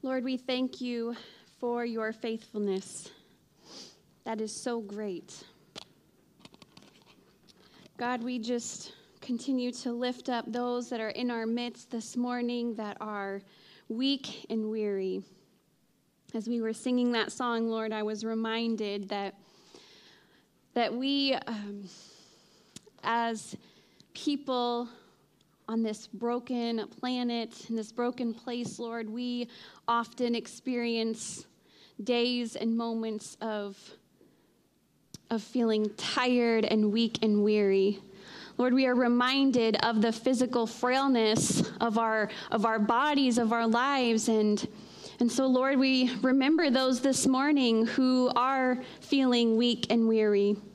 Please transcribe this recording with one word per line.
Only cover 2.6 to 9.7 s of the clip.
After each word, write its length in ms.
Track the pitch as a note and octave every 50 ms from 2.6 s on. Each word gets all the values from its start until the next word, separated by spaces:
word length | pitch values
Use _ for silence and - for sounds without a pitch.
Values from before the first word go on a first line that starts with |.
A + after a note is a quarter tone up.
| G#3 G3+ F#3+ F#3+ G3 - - - - - - - _ _ _ _ _ _ _ _ _ - - - - - - _ _ _ _ _ _
That 160 | B3 A3+ G#3+
is 160 | A3 G#3+ -
so 240 | - - B3+ A#3+ A#3
great. 640 | A3 G3 G3+ G#3 G#3+ G#3 F#3 E3+ - - - - - - - _ _ _ _ - - _ _ _ _ _ _ _ _ _ _ _ - - _ - - _ _ - - - _ - - - - _ _ _ _ _ _ _ - _ - - - - - - _ -
God, 260 | A#3+ A#3+ B3+ B3 A#3
we 160 | B3 B3 B3
just 540 | G#3+ A3+ B3 A#3+ A#3+ - - - - - - - - _ _ _
continue 520 | - - B3+ A#3 - - C4+ B3+ B3 B3